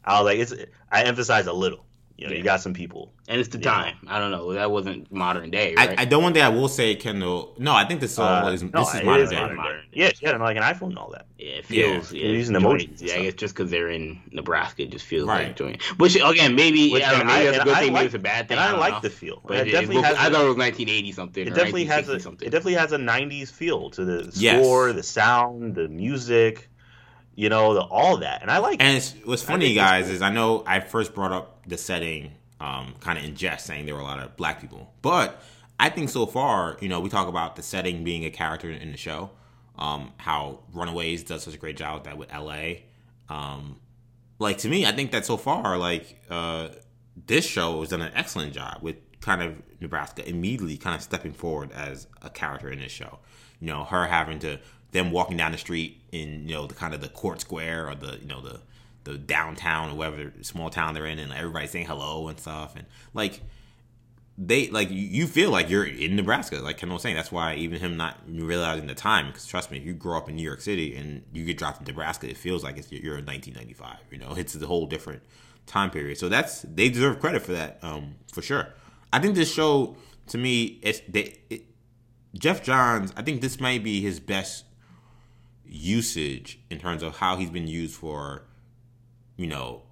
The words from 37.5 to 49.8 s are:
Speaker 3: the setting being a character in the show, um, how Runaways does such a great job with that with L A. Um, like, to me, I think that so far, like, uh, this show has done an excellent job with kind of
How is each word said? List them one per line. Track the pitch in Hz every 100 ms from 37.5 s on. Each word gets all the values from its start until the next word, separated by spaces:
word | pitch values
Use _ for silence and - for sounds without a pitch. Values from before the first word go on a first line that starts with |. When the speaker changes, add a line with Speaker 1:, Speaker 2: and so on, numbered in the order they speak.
| -
Speaker 3:
the |
setting | - 95 90 85
being | 82 85
a | 80
character | - 80 80 85
in | 78 80
the | 69
show, | 85 78 98 - - _ _ -
um, | 76 73 67 -
how | - 76 71 65 -
Runaways | 85 87 85 82 85
does | - 80
such | -
a | 76
great | 78 73
job | 76
with | 76
that | 71 73
with | 71
L | 73 76
A. | 76 80 87 _ _ _ _ -
Um, | 76 71 69 71 67 _ _ _ _ _ _
like, | 107 98
to | 110
me, | 175 131
I |
think | 110 135
that | 110
so | - 113
far, | - 160 101 90
like, | 87 87 - - -
uh, | 85 85 82 80 - - _ _ - -
this | 127 160
show | - 85 80
has | 80
done | 87
an | 80
excellent | - - - 73
job | 69 64 -
with | 80 78 _ -
kind | - 92
of | 85 78 - -